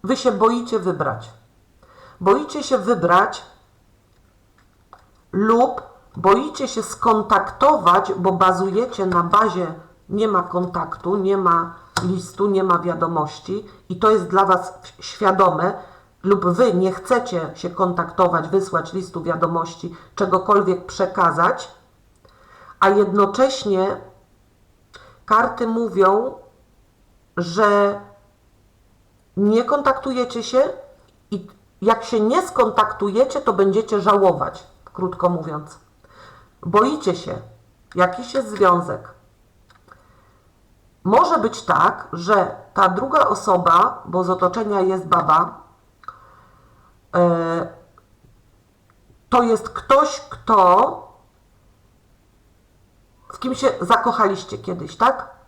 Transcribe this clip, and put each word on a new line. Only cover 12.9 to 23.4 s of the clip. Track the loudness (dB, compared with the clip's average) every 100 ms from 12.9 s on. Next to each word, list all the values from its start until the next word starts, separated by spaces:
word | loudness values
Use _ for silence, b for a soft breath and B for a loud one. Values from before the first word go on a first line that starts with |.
| -4 -2 -2 -4 -8 -10 -10 -10 B B
i | 0
to | 2
jest | 2 2
dla | 0
was | 2 2 -2 -14 -20 -20
świadome | -18 -2 -2 4 2 2 -4 -4 B B B _
lub | 0 2
wy | 2 2 2
nie | 2 0
chcecie | -2 -2 -2 -2 -6 -8
się | -10 -12
kontaktować, | -4 -2 -2 -6 0 2 2 0
wysłać | -2 0 -4 -4
listu, | -10 -10 -10
wiadomości, | -6 -2 -2 -2 -6 -10 -14 B B
czegokolwiek | -6 0 0 2 2 2 -4 -6
przekazać, | -4 -4 0 0 2 0 -2 -8 -20 _ _ _ _ b b b b b b
a | 2
jednocześnie | 4 2 2 0 2